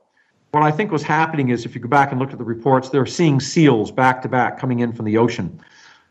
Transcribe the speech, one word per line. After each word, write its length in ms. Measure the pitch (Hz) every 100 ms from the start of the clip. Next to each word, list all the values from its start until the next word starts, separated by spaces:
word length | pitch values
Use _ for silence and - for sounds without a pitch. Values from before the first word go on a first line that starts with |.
| _ _ _ _ _
What 100 | 151
I 80 | 151
think 220 | 151 208
was 100 | 151
happening 460 | - 156 160 147 127
is, 180 | 117 117
if 80 |
you 60 | 120
go 80 | 117
back 240 | 143 139
and 80 | 127
look 100 | 131
at 80 | 117
the 60 |
reports, 460 | 113 113 139 131 127
they're 140 | 139
seeing 360 | 120 - 165 135
seals 500 | - 170 147 113 101
back 320 | - 131 127
to 60 | 120
back 320 | 127 113 -
coming 180 | 131 120
in 140 | 120
from 140 | 117 107
the 120 | 107
ocean. 420 | 120 - 85 - - _ - _ _